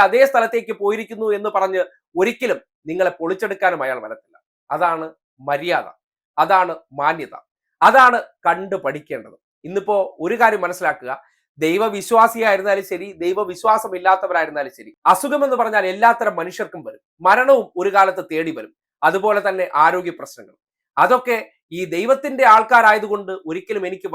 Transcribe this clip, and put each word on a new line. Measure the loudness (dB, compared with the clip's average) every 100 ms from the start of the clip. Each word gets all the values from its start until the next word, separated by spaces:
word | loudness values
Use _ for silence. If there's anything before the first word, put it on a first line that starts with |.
| 4
അതേ | 4 4
സ്ഥലത്തേക്ക് | 2 0 -2 -6 -4
പോയിരിക്കുന്നു | -4 -4 -8 -6 -4 -2
എന്ന് | -2 -2
പറഞ്ഞ് | 0 -2 -4 _ _ 0
ഒരിക്കലും | 0 0 -4 -4 -6 _ -10
നിങ്ങളെ | -2 -2 -2
പൊളിച്ചെടുക്കാനും | -6 -4 -6 0 0 0 -4
അയാൾ | -6
വരത്തില്ല. | -10 -16 _ _ _ _ _ -2
അതാണ് | -2 -2 -8 -14 _ _ -6
മര്യാദ, | -4 -2 -4 -4 -16 _ _ _ -2
അതാണ് | 2 2 2 -6 _ -4
മാന്യത, | -2 -2 -8 -16 _ _ _ _ 4
അതാണ് | 6 6 4 -4 _ -2
കണ്ടു | -2 -4 -6
പഠിക്കേണ്ടത്. | -6 -8 -10 -14 -14 _ _ _ -8
ഇന്നിപ്പോ | -6 -2 0 -2 -6 -6
ഒരു | 2
കാര്യം | 2 2 -4
മനസ്സിലാക്കുക, | -4 -4 -4 -10 -12 _ _ _ -4
ദൈവവിശ്വാസിയായിരുന്നാലും | -2 0 -2 -4 0 4 4 2 0 0 0 -2 -4
ശരി, | -10 -10 -6
ദൈവവിശ്വാസം | -4 -2 -6 -2 0 0 -2 -8
ഇല്ലാത്തവരായിരുന്നാലും | -4 -4 -2 -4 -4 -6 -10 -14
ശരി, | -20 _ 0
അസുഖം | 2 0 -2 -2
എന്ന് | -2
പറഞ്ഞാൽ | 0 0 -2
എല്ലാത്തരം | 2 2 2 -2 -4
മനുഷ്യർക്കും | -8 -8 -10 -12 -16
വരും, | -20 _ _ 2
മരണവും | 4 4 2 2 -4
ഒരു | 0 2
കാലത്ത് | 2 0 -6
തേടി | -4 -4 -8
വരും, | -14 _ _ _
അതുപോലെ | 0 2 0 0 0
തന്നെ | -4 -2 2
ആരോഗ്യ | 2 2 -6 -10
പ്രശ്നങ്ങൾ. | -16 -20 -20 _ _ _ _ 0
അതൊക്കെ | 4 2 2 -4 -4 _ _ -10
ഈ | -6
ദൈവത്തിന്റെ | -4 0 0 -2 2 6
ആൾക്കാരായതുകൊണ്ട് | 6 6 6 6 4 0 -6 -6 -10 -8
ഒരിക്കലും | -10 -6 -6 -6
എനിക്ക് | -8 -6